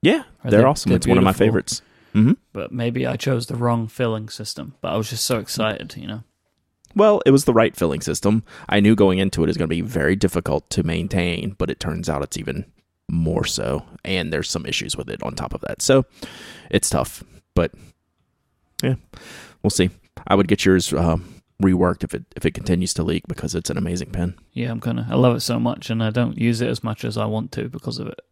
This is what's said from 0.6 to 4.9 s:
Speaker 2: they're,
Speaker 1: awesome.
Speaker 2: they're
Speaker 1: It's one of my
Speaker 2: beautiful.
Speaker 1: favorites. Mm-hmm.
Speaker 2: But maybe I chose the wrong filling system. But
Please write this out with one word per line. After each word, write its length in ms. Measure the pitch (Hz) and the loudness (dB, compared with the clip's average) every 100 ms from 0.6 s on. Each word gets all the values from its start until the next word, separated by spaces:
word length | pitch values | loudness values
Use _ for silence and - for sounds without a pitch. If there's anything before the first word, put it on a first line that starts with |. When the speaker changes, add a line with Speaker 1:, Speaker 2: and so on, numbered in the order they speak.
Speaker 2:
they're, 60 | 127 | 6
Speaker 1:
awesome. 220 | 147 - | 4 2
Speaker 2:
they're 80 | 131 | 2
Speaker 1:
It's 100 | - | 4
one 100 | - | 4
of 60 | |
my 80 | 95 | 4
Speaker 2:
beautiful. 140 | 95 110 | 4 4
Speaker 1:
favorites. 340 | 113 - - _ _ _ 107 | 2 -2 -10 _ _ _ 4
Mm-hmm. 160 | 113 - _ | 4 4 _
Speaker 2:
But 180 | 101 76 | -12 -8
maybe 340 | 123 117 120 127 | -4 -2 -2 -2
I 100 | 123 | -2
chose 300 | - 127 120 | -2 -2 -2
the 80 | 120 | -2
wrong 320 | 120 117 110 | 0 0 -2
filling 420 | - 123 110 107 | -2 -2 -2 -8
system. 440 | - 107 - - - | -12 -10 -10 -12 -10
But 120 | - | -4